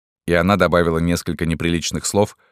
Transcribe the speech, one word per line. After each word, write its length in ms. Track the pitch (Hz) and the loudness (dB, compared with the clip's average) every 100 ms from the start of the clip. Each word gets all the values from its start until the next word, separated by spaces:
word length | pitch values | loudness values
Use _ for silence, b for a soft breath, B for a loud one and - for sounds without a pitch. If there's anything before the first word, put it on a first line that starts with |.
| _ _ - | _ _ 0
И 80 | |
она 220 | 85 90 101 | 2 2 2
добавила 420 | 87 85 85 82 | 4 4 2 0
несколько 480 | 85 85 - 78 82 | 0 -2 -4 -4 -4
неприличных 580 | 80 85 85 - 78 | -2 -2 -2 -4 -6
слов, 320 | - 101 104 - _ | -2 0 0 -4 _